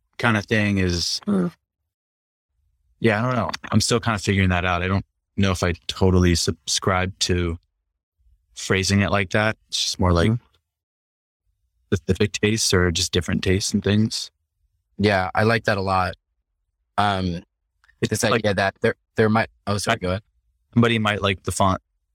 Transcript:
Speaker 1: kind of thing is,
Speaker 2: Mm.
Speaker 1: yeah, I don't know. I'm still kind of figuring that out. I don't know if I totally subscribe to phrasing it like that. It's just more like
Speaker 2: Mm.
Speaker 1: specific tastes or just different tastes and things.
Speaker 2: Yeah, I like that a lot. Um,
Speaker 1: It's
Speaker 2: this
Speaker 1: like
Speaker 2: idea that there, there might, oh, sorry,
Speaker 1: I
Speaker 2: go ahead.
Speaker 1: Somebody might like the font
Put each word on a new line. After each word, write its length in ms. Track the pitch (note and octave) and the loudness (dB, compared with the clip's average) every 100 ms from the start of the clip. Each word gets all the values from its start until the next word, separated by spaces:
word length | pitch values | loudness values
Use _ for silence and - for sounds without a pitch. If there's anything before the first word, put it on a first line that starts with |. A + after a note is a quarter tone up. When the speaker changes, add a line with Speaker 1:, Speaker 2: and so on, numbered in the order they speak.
| _ - | _ -2
Speaker 1:
kind 180 | A#2 G#2+ | 0 0
of 100 | - | 0
thing 320 | A2 G#2 G2 | 0 0 0
is, 420 | F#2 F2 - - - | 0 0 -4 -6 -2
Speaker 2:
Mm. 240 | G3 F3 - _ _ _ _ _ _ _ _ _ _ _ _ _ _ | -2 -2 -6 _ _ _ _ _ _ _ _ _ _ _ _ _ _
Speaker 1:
yeah, 220 | A2+ G#2 | 2 2
I 20 | |
don't 140 | B2 B2 | 0 -2
know. 140 | F2 - - | -4 -6 -2
I'm 100 | A2 | 0
still 200 | - A#2+ | 2 0
kind 160 | A#2 G#2+ | 0 -2
of 40 | |
figuring 280 | - G2 F#2+ | 0 2 2
that 160 | F2+ | 2
out. 180 | F2+ F2 | 0 -2
I 60 | F#2 | 0
don't 160 | G2 - _ _ - | -2 -4 _ _ -2
know 160 | G2 | 0
if 100 | F#2 | 2
I 120 | F2+ E2+ - | -2 -2 -8
totally 480 | - F#2+ F2+ F2+ | 0 4 4 4
subscribe 840 | E2+ - E2+ - - - F#2 F#2 - | 2 -2 -6 -6 -2 0 0 -2 -6
to 360 | - F2+ E2+ E2+ _ _ _ _ _ _ _ _ _ - | -2 -2 -2 -6 _ _ _ _ _ _ _ _ _ -16
phrasing 460 | - F#2+ F#2 G2+ | 0 0 2 2
it 100 | G2+ | 2
like 180 | G2+ F#2+ | 0 0
that. 260 | A2 G#2+ - _ | 0 0 -2 _
It's 120 | - | -6
just 200 | - - | -6 0
more 120 | F2+ | 2
like 200 | F2 F2 | 4 2
Speaker 2:
Mm. 80 | A#2+ - _ _ _ _ _ _ _ _ _ _ _ _ _ _ | 0 -6 _ _ _ _ _ _ _ _ _ _ _ _ _ _
Speaker 1:
specific 380 | G2 - F2+ G#2 | -6 -2 -2 -2
tastes 420 | - G#2+ A2 - | 0 -2 0 0
or 160 | F#2 F2+ | 2 2
just 220 | E2+ F2+ | 0 -2
different 320 | F#2 - - | -2 -2 -4
tastes 280 | F#2+ F#2+ - | 0 0 0
and 120 | - | -2
things. 480 | G2 G#2 A2+ - - _ _ _ _ _ _ - | 0 0 0 -4 -12 _ _ _ _ _ _ -2
Speaker 2:
Yeah, 320 | G2+ G2 F#2 - | 2 2 0 0
I 80 | |
like 200 | G#2+ A2+ A2+ | 2 2 0
that 120 | G2+ | -2
a 40 | |
lot. 340 | F#2+ F#2 F2+ - _ _ _ _ _ _ _ - | 0 0 -2 -6 _ _ _ _ _ _ _ -2
Um, 460 | G#2 G2 F#2 E2+ - _ _ _ _ _ | 0 0 -4 -6 -12 _ _ _ _ _
Speaker 1:
It's 100 | A2+ | -6
Speaker 2:
this 140 | G#2+ | -2
Speaker 1:
like 160 | A2+ A#2+ | 0 0
Speaker 2:
idea 100 | G#2 | 0
that 200 | G2 G2 - | 0 -2 0
there, 160 | A2+ - _ | -4 -4 _
there 140 | - A2 | 0 2
might, 220 | A2 G#2 _ - | 2 -2 _ -6
oh, 100 | G#2 | -6
sorry, 160 | - | -4
Speaker 1:
I 40 | A#2 | -6
Speaker 2:
go 100 | F2+ | -4
ahead. 140 | F#2+ - _ _ _ _ | -6 -8 _ _ _ _
Speaker 1:
Somebody 240 | A#2 A#2 A2+ | 0 2 2
might 240 | G#2+ G#2 | 0 0
like 220 | G2 F#2+ | -2 -4
the 80 | - | -6
font 280 | - G2 F#2 - _ _ | 0 0 0 -6 _ _